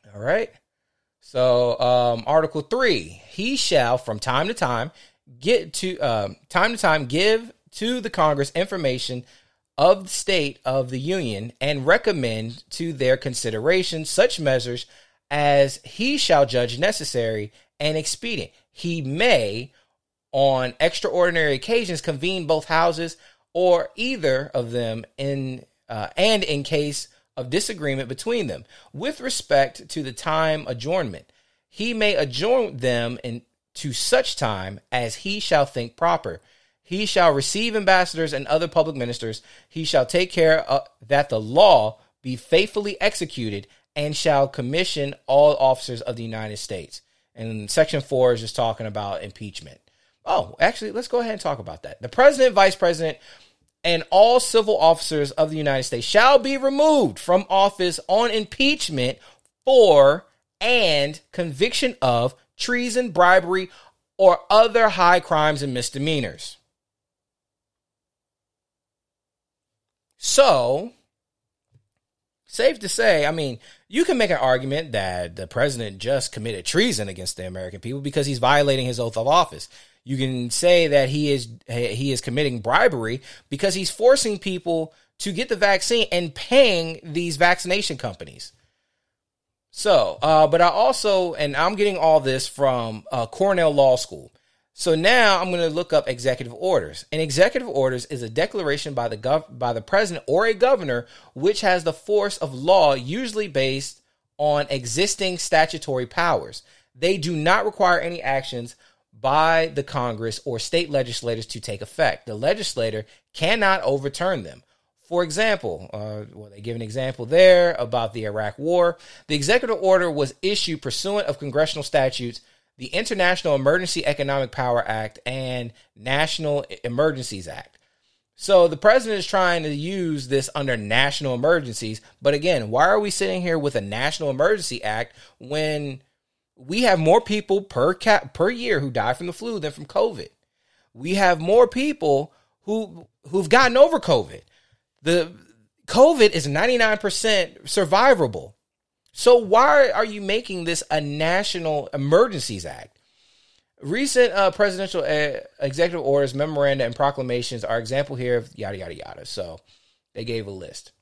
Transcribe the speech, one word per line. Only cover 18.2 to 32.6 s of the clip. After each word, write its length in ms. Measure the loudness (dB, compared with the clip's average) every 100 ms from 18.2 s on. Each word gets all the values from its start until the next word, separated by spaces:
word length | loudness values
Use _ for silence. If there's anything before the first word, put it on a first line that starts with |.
| -8 -8 -10 _ _
He 300 | -10 -8 -6
may, 720 | -6 -2 2 2 0 -6 -12 _ _ _ _ _ _
on 420 | 2 2 2 -2 0
extraordinary 720 | -2 0 -4 0 2 2 0
occasions, 480 | -2 -2 -2 -2 -6
convene 460 | -6 -4 -4 -4 -2
both 180 | -2 2
houses 520 | 2 2 0 -8 -10 _ _ _
or 360 | 0 2 2 0 -6
either 540 | -6 -2 -2 -2 -2
of 180 | -6 -4
them 340 | -4 -4 -6 -12 -8
in, 480 | -6 -6 -6 -10 _ _ _
uh, 180 | -10 -8 -2
and 280 | 0 0
in 200 | -2 -4
case 460 | -2 -2 -2 -8 -14 _ _ -12
of 120 | -4
disagreement 600 | -4 -4 -6 -6 -4 -8
between 380 | -10 -6 -4 -4
them. 180 | -10 -14 -20 _
With 300 | -8 -8 -6
respect 680 | -8 -8 0 2 2 -4 -12
to 140 | -8
the 80 | -8
time 540 | -8 -4 0 0 -2 -6
adjournment, 640 | -8 -4 -4 -4 -10 _ _ _ _ _
he 240 | -8 -6
may 220 | 0 0 0
adjourn 600 | -2 -2 0 0